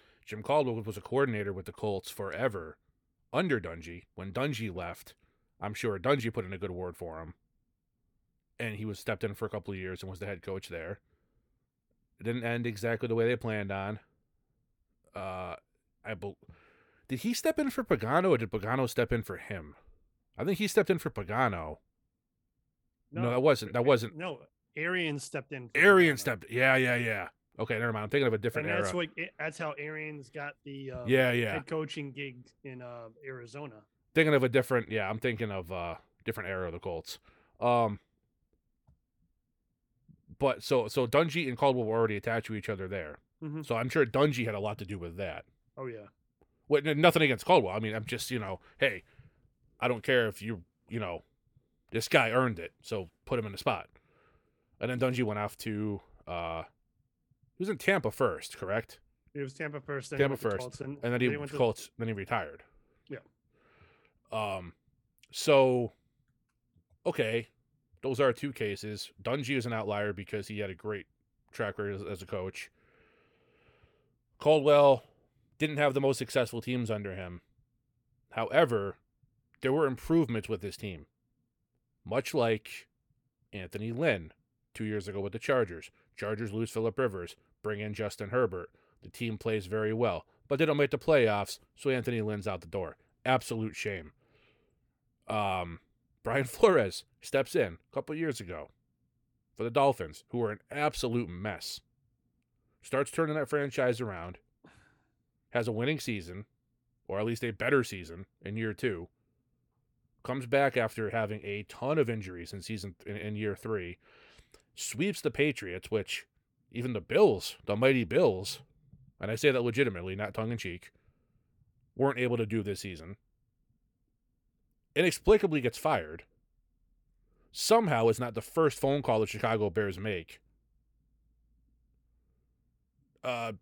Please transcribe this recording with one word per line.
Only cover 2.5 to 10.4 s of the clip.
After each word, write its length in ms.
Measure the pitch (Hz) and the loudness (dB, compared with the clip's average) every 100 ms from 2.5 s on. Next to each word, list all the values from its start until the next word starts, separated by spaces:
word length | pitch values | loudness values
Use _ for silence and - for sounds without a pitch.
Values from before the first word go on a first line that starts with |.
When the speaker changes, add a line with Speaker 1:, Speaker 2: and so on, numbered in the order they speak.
| 98 80 - _ _ _ _ _ | -2 -10 -14 _ _ _ _ _
Speaker 1:
under 280 | 143 180 123 | -2 0 0
Dungy. 440 | 85 82 80 87 - | -2 -10 -12 -16 -16
When 180 | - 95 | -12 -8
Dungy 420 | 104 143 117 110 | -4 -4 -4 -6
left, 400 | 90 87 82 - - _ _ _ - | -6 -8 -10 -16 -20 _ _ _ -10
I'm 140 | 101 | -10
sure 240 | 107 117 98 | -4 -4 -2
Dungy 340 | 123 143 117 | 0 0 -2
put 120 | 110 | -6
in 80 | 92 | -8
a 60 | 95 | -8
good 120 | 95 | -8
word 260 | 90 90 85 | -6 -8 -8
for 240 | 85 80 | -12 -12
him. 140 | 82 - _ _ _ _ _ _ _ _ _ _ _ - | -14 -16 _ _ _ _ _ _ _ _ _ _ _ -10
And 180 | 117 101 | -8 -6
he 80 | |
was 140 | 107 101 | -8 -8
stepped 240 | - 104 | -6 -4
in 120 | 110 | -4
for 120 | 98 107 | -4 -6
a 40 | |
couple 220 | 92 95 | -6 -8
of 60 | 98 | -8
years 240 | 92 92 | -6 -8
and 80 | 95 | -10
was 80 | 90 | -10
the 80 | 98 | -8
head 160 | 92 | -8